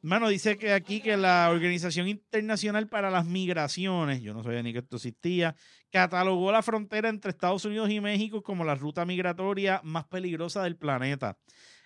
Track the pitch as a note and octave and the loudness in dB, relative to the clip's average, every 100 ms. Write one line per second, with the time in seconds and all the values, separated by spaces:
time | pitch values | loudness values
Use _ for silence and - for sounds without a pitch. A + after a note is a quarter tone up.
0 | D#3 G3+ A3+ G3+ A3 G#3 G#3+ G3 F#3 G#3 | 0 2 2 2 2 0 2 2 2 -4
1 | A3 G#3 F#3+ F3+ E3+ E3+ F3 F3 F3 D#3+ | 0 4 6 6 6 4 2 0 -2 -2
2 | F3+ G#3 _ G#3+ G#3+ G#3+ G#3 G#3 G#3+ G#3+ | -2 -4 _ -2 0 -2 0 0 -2 -2
3 | G3 F#3 E3+ F#3 F3+ E3+ D3 - F#3+ F3+ | 0 2 0 0 0 0 0 -2 0 0
4 | D3+ C3 G#2+ G#2+ A#2 A#2+ A#2+ A#2 B2+ A#2+ | 0 -2 -4 -8 -4 -4 -4 -6 -8 -8
5 | B2 A2 E3+ F3+ E3 D#3+ - - _ F#3 | -10 -6 -2 0 0 -2 -18 -20 _ 2
6 | F#3 F3+ F#3 F#3 F#3 A3 A3 A3 G#3 G#3+ | 4 4 2 2 4 2 2 -4 -2 -2
7 | A3 G#3+ G3+ F3 F3+ G3 G#3+ G#3+ G#3+ G#3+ | -2 -4 -6 -2 0 0 -2 -2 0 0
8 | G#3 G3+ A3 G#3+ G3+ F#3+ D#3+ C#3 D3 D3+ | 0 -2 -2 -6 -6 -2 0 -2 -4 -4
9 | F3 F3+ F3+ F3 F#3+ G3 G3 F#3+ D#3 E3 | -2 -2 -2 -2 -2 0 0 0 -2 -6
10 | D3+ F#3 F#3 D#3+ E3+ G3+ F3+ E3+ D3 C3 | -6 -6 -6 -4 -6 -4 -4 -4 -2 0
11 | C3 C#3 A#2+ - _ _ - - | 0 -2 -4 -6 _ _ -20 -20